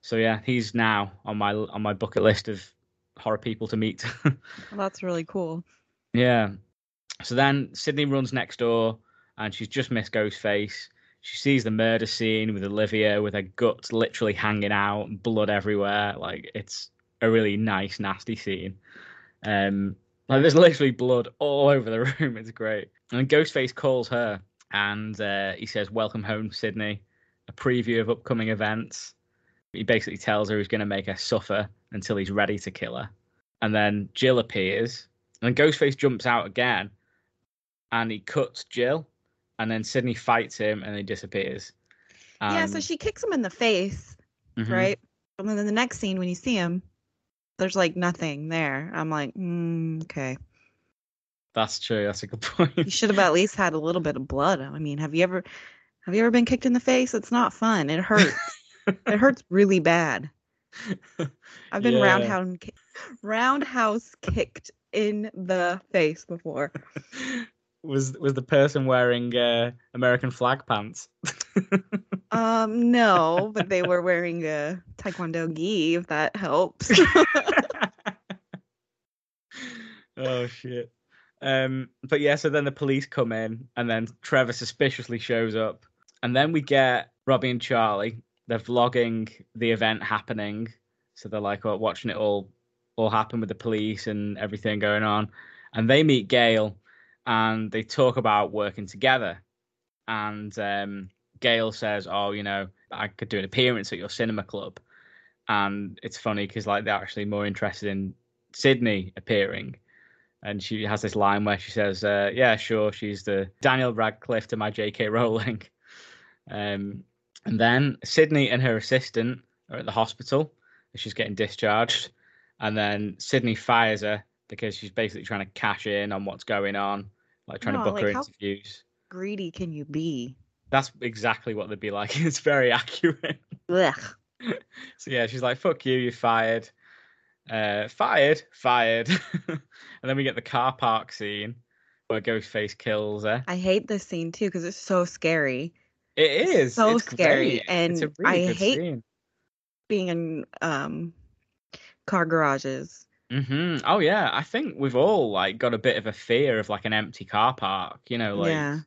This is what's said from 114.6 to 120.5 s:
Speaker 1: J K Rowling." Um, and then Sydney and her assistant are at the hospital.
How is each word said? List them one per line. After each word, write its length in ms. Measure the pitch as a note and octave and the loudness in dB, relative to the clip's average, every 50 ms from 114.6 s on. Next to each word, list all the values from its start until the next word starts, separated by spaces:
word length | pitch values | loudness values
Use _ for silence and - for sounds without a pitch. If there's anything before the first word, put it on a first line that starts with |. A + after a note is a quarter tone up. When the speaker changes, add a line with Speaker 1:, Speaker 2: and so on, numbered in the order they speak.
| G#2+ G#2+ | -4 -4
Speaker 1:
J 180 | G#2+ - G#2+ G#2+ | -4 -4 -4 -4
K 160 | G#2+ - A#2 G#2 | -2 -4 -4 0
Rowling." 520 | G#2+ A2+ A#2+ A2+ A2 A2+ G#2+ B2 A2+ G#2+ - _ _ _ _ _ - - - - - - _ _ _ _ _ - | 0 2 2 2 0 0 -2 -4 -6 -6 -12 _ _ _ _ _ -20 -20 -20 -20 -20 -20 _ _ _ _ _ -12
Um, 540 | G2 G#2 G#2 G#2 G2+ G2 G2+ G2+ G2 F#2+ - _ _ _ _ _ _ - _ | -8 -6 -4 -4 -4 -4 -6 -8 -8 -12 -14 _ _ _ _ _ _ -12 _
and 140 | G#2+ A2 A2 | -4 2 4
then 380 | A#2 A#2 A#2+ C3 C#3+ C#3+ - - - | 6 6 6 6 4 2 0 -4 -8
Sydney 460 | - - - D#3+ D3+ D#3 D3 C#3 G#2+ | 0 6 6 6 6 6 2 4 4
and 120 | A#2+ B2+ | 2 2
her 160 | C3 B2+ A2+ | 2 2 0
assistant 680 | A2 - - C3 C3 C3 - - A#2 A2+ A#2+ B2+ A#2+ _ _ _ _ _ _ | 0 0 2 0 0 0 0 -4 -2 -2 -2 -4 -8 _ _ _ _ _ _
are 80 | - | -12
at 80 | - - | -8 -8
the 60 | G#2+ | -4
hospital. 640 | G#2+ A#2 A2+ - - _ - - C#3 C#3 D#3 D3+ | 0 0 0 0 -2 _ -4 0 0 0 0 -2